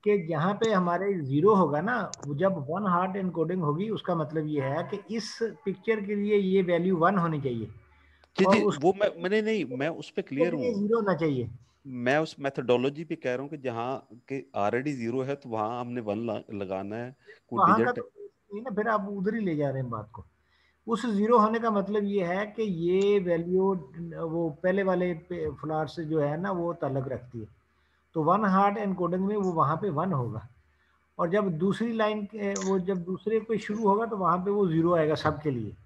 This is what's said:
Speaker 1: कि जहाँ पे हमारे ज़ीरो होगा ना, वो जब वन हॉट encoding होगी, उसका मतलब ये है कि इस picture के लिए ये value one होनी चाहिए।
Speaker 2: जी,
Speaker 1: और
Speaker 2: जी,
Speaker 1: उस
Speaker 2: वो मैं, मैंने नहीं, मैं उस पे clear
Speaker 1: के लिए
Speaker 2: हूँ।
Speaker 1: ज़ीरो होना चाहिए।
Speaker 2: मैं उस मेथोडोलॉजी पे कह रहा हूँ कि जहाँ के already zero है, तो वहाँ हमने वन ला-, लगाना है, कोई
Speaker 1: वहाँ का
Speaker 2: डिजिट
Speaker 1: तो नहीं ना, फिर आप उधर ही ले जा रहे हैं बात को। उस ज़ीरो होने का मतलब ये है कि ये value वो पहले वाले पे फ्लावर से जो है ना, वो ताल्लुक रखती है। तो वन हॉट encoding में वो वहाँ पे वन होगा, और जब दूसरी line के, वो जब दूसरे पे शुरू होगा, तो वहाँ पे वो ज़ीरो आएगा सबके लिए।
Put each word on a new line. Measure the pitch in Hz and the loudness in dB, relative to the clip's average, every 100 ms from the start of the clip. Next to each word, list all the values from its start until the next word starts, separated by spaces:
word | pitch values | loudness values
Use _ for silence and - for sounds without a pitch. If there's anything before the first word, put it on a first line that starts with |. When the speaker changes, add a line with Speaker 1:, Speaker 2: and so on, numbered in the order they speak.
Speaker 1:
कि | 208 202 160 | 2 0 0
जहाँ | 160 175 | 0 0
पे | 208 226 | 0 2
हमारे | 202 175 175 196 | 2 2 0 0
ज़ीरो | 190 135 139 185 | -2 0 4 6
होगा | 202 165 147 | 6 4 2
ना, | 185 240 180 - 143 | -2 -4 -4 -8 -8
वो | |
जब | 143 190 175 135 | 0 0 0 -4
वन | 170 | -4
हॉट | 208 175 190 196 | 0 2 2 -2
encoding | 185 165 160 185 | -4 0 0 0
होगी, | 151 147 214 | 0 0 -2
उसका | 196 - | -4 -2
मतलब | 175 151 156 151 | -2 0 -2 -2
ये | 147 | -2
है | 135 143 175 | 0 -2 -4
कि | 202 - 220 | -8 -6 -6
इस | 208 - | -6 -6
picture | 226 170 - 185 - 220 | -6 -4 -8 -6 -2 -2
के | 196 | -2
लिए | 208 202 208 | -2 2 2
ये | 190 190 | 4 2
value | 180 170 180 180 | 4 2 2 4
one | 170 202 | 4 4
होनी | 170 156 | 0 -2
चाहिए। | 131 117 107 - _ _ _ _ _ - | -4 -4 -8 -12 _ _ _ _ _ 2
Speaker 2:
जी, | |
Speaker 1:
और | 185 | 6
Speaker 2:
जी, | 202 | 6
Speaker 1:
उस | 208 151 | 4 2
Speaker 2:
वो | 156 | 2
मैं, | 196 202 160 | 2 0 0
मैंने | 180 214 | 0 0
नहीं, | 214 220 | 0 0
मैं | 143 131 147 | -2 -2 -4
उस | 151 147 | -4 -8
पे | - | -8
clear | 185 135 170 | -6 0 0
Speaker 1:
के | 160 | 2
लिए | 123 | -2
Speaker 2:
हूँ। | 104 | 0
Speaker 1:
ज़ीरो | 208 233 | 0 0
होना | 202 | 2
चाहिए। | 165 160 131 110 - _ _ 139 | 2 2 0 -4 -8 _ _ -12
Speaker 2:
मैं | 127 123 143 | -4 2 2
उस | 156 - | 0 -4
मेथोडोलॉजी | 139 139 123 123 131 143 | -6 -4 2 2 2 -2
पे | 165 160 | -10 -6
कह | 135 | -4
रहा | 123 | -4
हूँ | 143 | -6
कि | 151 | -8
जहाँ | 127 113 120 131 - 117 _ | -6 -4 -4 -6 -10 -20 _
के | 139 - 101 | -10 -8 -2
already | 101 117 139 | 0 0 -2
zero | 135 117 127 | -4 -4 -2
है, | 131 139 | -4 -6
तो | 131 | -6
वहाँ | 110 107 123 | -4 -2 -4
हमने | 123 123 | -6 -6
वन | 107 101 117 | -4 -2 -2
ला-, | 120 - | -6 -6
लगाना | 104 98 95 98 107 | -8 -6 -6 -6 -8
है, | 120 135 - - _ | -10 -14 -20 -20 _
कोई | 147 | 2
Speaker 1:
वहाँ | 165 214 | 4 6
का | |
Speaker 2:
डिजिट | 233 240 | 2 0
Speaker 1:
तो | - - | -8 -14
नहीं | - _ _ 202 | -20 _ _ -10
ना, | 254 | -6
फिर | 202 226 | -4 0
आप | 214 196 | 0 -2
उधर | 202 190 | -4 -4
ही | 226 | -2
ले | 196 151 | -2 -2
जा | 143 | -2
रहे | 135 | -2
हैं | 123 | -6
बात | 113 104 | -8 -10
को। | - - _ _ _ _ _ - | -16 -20 _ _ _ _ _ -4
उस | 220 247 | -4 0
ज़ीरो | 202 214 233 | 0 4 6
होने | 214 226 | 6 2
का | 226 | 0
मतलब | 208 190 208 | 0 0 -2
ये | 202 202 | 0 -2
है | 170 185 208 | 0 -2 -4
कि | 208 | -4
ये | 220 170 170 185 202 202 | -4 -2 0 2 4 2
value | 175 170 170 185 190 185 151 165 170 175 165 | 2 0 2 2 2 0 -6 -12 -12 -8 -4
वो | 165 165 | -2 -2
पहले | 147 185 190 | -2 0 2
वाले | 190 180 180 | 2 2 0
पे | 165 - 175 156 | -2 -8 -6 -6
फ्लावर | 135 151 156 147 | -6 -4 -2 -4
से | - | -6
जो | 156 156 | -2 0
है | 143 156 | 0 -2
ना, | 196 | -4
वो | 185 170 | -2 -4
ताल्लुक | 165 143 135 131 | -4 -2 -2 -4
रखती | 123 - 117 | -8 -8 -12
है। | 107 _ _ _ _ _ _ | -14 _ _ _ _ _ _
तो | 165 | 0
वन | 156 190 | 4 4
हॉट | 214 190 202 208 | 4 4 4 2
encoding | 208 180 175 185 | -2 0 0 0
में | 196 208 | 0 0
वो | 190 | 0
वहाँ | 165 139 160 | 2 2 2
पे | 202 | 0
वन | 147 185 | -2 0
होगा, | 147 120 104 - _ _ _ _ _ _ - | -2 -2 -6 -12 _ _ _ _ _ _ -4
और | 175 | 0
जब | 196 202 156 | 2 0 0
दूसरी | 190 - 233 | 0 0 -2
line | 226 214 214 | 0 0 0
के, | 208 220 202 | -6 -4 -4
वो | 196 190 190 | -2 0 0
जब | 180 190 | 0 -2
दूसरे | 175 185 - 220 | -2 -4 0 0
पे | 214 214 | 0 -4
शुरू | - 214 214 | -2 0 4
होगा, | 202 226 | 4 2
तो | 208 | 0
वहाँ | 175 180 | 2 2
पे | 185 | 2
वो | 202 196 | 2 2
ज़ीरो | 160 165 | 4 4
आएगा | 175 151 | 4 4
सबके | 151 156 147 151 | 2 0 0 -2
लिए। | 123 107 - | -4 -6 -10